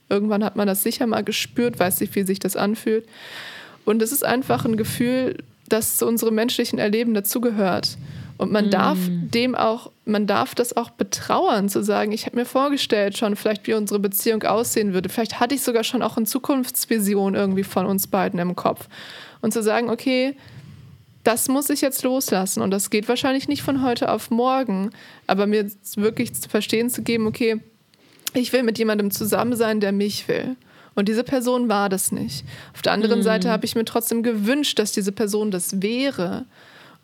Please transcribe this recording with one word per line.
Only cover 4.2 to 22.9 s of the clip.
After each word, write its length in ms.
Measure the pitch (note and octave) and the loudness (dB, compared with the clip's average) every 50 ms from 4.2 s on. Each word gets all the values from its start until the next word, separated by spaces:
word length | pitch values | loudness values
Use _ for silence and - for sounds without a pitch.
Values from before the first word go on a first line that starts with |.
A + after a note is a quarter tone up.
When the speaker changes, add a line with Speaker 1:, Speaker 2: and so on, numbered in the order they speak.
| - | 0
Speaker 1:
einfach 400 | - A#3 B3+ C4+ - A#3+ B3 - | 0 0 0 0 0 0 0 2
ein 120 | A#3+ A3 | 0 0
Gefühl, 640 | G#3 A3 - - - B3 A#3+ B3+ C4 C4 - - - - - _ _ _ - | 0 0 -2 0 0 0 2 2 2 0 0 -4 -6 -12 -18 _ _ _ 0
das 280 | A3 A3 A3+ - - - | 0 0 0 0 0 0
zu 80 | A#3 | 2
unserem 280 | A#3 A#3 A3+ A#3 A3+ A3 | 2 2 2 2 2 2
menschlichen 440 | G#3+ A3+ B3+ - - A#3+ - - - | 2 2 0 2 0 -2 0 0 0
Erleben 340 | - G#3 G#3 A3+ A#3+ A#3 A3 | 0 2 2 2 2 2 2
dazugehört. 840 | G3+ G3 - - C4 A3+ A#3+ G#3+ G#3+ G3 F#3 F#3 G#3 - - - - - - - - - - - - | 0 0 0 -2 0 0 0 2 2 2 2 2 0 -2 -2 -4 -6 -14 -14 -14 -14 -14 -14 -6 -4
Und 120 | - F#3+ | -2 0
man 160 | G3+ G#3+ G3+ | 2 2 4
Speaker 2:
Mm. 40 | G3+ | 4
Speaker 1:
darf 280 | G3+ F#3 - - - F#3 F3+ F3+ | 4 4 4 4 2 2 0 0
dem 460 | F3+ F3 E3 - - A#3 A#3+ B3+ A#3+ | -2 -2 -4 -2 0 2 2 2 2
auch, 360 | - - A3 A3 A#3 - - _ _ - | 2 2 2 0 -2 -6 -14 _ _ -4
man 220 | - G#3+ G#3 G#3+ | -2 0 0 2
darf 280 | G3 G3+ A3 B3 C4 - | 2 2 2 2 0 0
das 220 | - A#3+ B3 - | -2 -2 0 0
auch 140 | A#3+ A#3 - | -4 -4 -4
betrauern, 800 | - - G#3+ G3 - - - - - B3 E4+ F#4+ C4+ G3+ G3 G3+ | -4 -4 -4 -4 -4 -8 -2 0 2 2 4 4 4 4 2 2
zu 140 | G3+ A#3 G#3 | 0 0 0
sagen, 260 | G#3 G3+ G#3 G#3+ G#3+ G#3 | 2 2 2 2 0 -2
ich 140 | A3+ - | -4 -6
hab 80 | - - | -4 -2
mir 100 | A#3+ B3 | -2 -4
vorgestellt 680 | - - C4 C4+ D4 C#4+ C4+ - - A#3+ G#3 G3+ G3+ G3+ | 0 0 2 2 2 2 0 0 2 2 2 2 2 0
schon 200 | - A#3+ G#3 G#3 | 0 0 0 0
vielleicht, 300 | - - G#3+ G#3+ G3+ - - | 0 0 0 0 0 -2 -2
wie 60 | A3 | 0
unsere 260 | A3 G#3 G3 G#3 G#3 | 0 0 0 0 0
Beziehung 420 | G3 G3+ G3 - - A#3 A3 G#3+ - | 0 0 -2 0 0 2 0 2 2
aussehen 500 | - G3 A3 A#3+ - - A#3 G#3+ G3+ F3+ | 2 2 2 2 2 0 0 0 2 0
würde. 140 | F#3 F3+ F#3 | 0 -2 -2
Vielleicht 280 | - - A3+ G#3+ - - | -2 -2 -2 -2 0 0
hatte 140 | - B3 C#4+ | 0 0 0
ich 80 | C4 - | 0 0
sogar 220 | - A#3 A3+ A3+ | 0 0 2 0
schon 180 | - - A#3+ A3+ | 0 0 0 0
auch 140 | A3 - | 0 0
eine 100 | B3 A3 | 0 -2
Zukunftsvision 1080 | G#3 - C#4+ - - D4 C4 B3 - - - - - A#3 A3+ G3+ G3 G#3 G3+ G3 G3 F#3+ | 0 -2 -4 0 0 0 0 0 -2 -2 -4 -2 0 0 2 2 2 2 2 2 2 2
irgendwie 300 | G#3 G3+ G3 F#3+ F#3+ G3 | 2 2 2 2 0 -2
von 220 | - - G3+ F#3 | -2 -2 -2 0
uns 200 | F#3+ G3 F#3+ - - | 0 0 -2 -2 -2
beiden 320 | - G3 F3+ F#3+ G3+ F3 | 0 0 0 0 0 -2
im 160 | F3 F3+ F3+ | -2 -2 -4
Kopf. 320 | - - - - - - - - - - - - - - - - - - | -2 -2 -2 -2 -2 -8 -18 -18 -20 -18 -18 -18 -18 -18 -20 -16 -4 -2
Und 100 | A3 G#3+ | -2 0
zu 100 | A#3 G#3+ | 2 2
sagen, 280 | A3 G#3 A3+ A#3+ G#3+ | 2 2 2 2 0
okay, 440 | A3 A#3 - C#4 B3+ B3+ B3+ C4+ C#4 - - - - - - - - - - - - - - _ - - - A3+ | -2 -2 0 0 2 2 2 0 -2 -6 -14 -20 -20 -20 -20 -20 -20 -20 -20 -20 -20 -20 -20 _ -14 0 2 2
das 160 | A3 A#3+ - - | 2 2 2 0
muss 220 | C4 C#4 D4 - | 0 0 2 0
ich 100 | D4 C#4+ | 0 0
jetzt 220 | - C4+ C4 - - | 0 0 0 0 0
loslassen 580 | B3+ B3+ C4+ C4 - A3 F#3 F#3 F#3+ - G#3+ | 0 0 0 0 0 0 0 0 0 -2 0
und 120 | - F#3+ F#3+ | 0 0 0
das 180 | G3+ - - | 0 -2 0